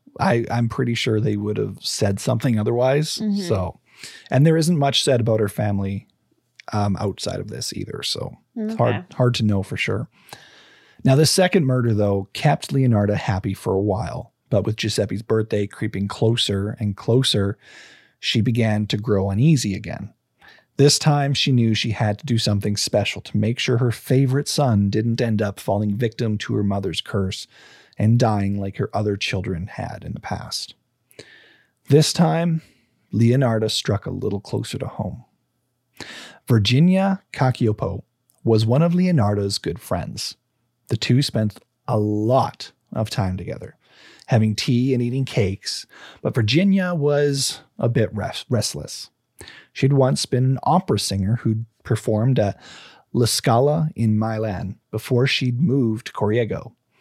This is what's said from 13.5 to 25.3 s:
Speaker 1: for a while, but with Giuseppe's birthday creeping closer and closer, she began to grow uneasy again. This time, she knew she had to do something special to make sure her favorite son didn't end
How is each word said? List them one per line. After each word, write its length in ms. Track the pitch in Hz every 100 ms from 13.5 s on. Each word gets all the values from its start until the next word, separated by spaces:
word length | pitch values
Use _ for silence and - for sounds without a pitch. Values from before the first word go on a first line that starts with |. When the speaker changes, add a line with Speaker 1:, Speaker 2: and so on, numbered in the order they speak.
Speaker 1:
for 200 | 98 -
a 80 | 95
while, 520 | 104 92 90 - - _ _
but 160 | 107 101
with 100 | 110
Giuseppe's 440 | 110 - 101 98
birthday 420 | - 110 107 104 101
creeping 400 | - 107 95 101
closer 680 | - 113 117 - 98 101 110
and 160 | 104 98
closer, 640 | - 123 131 107 98 - - - - - _ _
she 200 | - 117
began 440 | 107 117 113 107 104
to 100 | 104
grow 320 | 110 101 95
uneasy 440 | 101 151 143 107
again. 400 | 92 78 - 107 - _ _ - - _ -
This 200 | 143 -
time, 340 | 156 143 139
she 180 | 139 -
knew 220 | 127 113
she 180 | 107 120
had 280 | 104 110 101
to 60 | 139
do 120 | 113
something 400 | 107 101 104 98
special 440 | - 107 101 -
to 140 | - 104
make 220 | 107 123
sure 180 | - 120
her 120 | 123
favorite 560 | - - 135 135 135 -
son 420 | - 135 104 101
didn't 300 | 104 117 117
end 200 | 117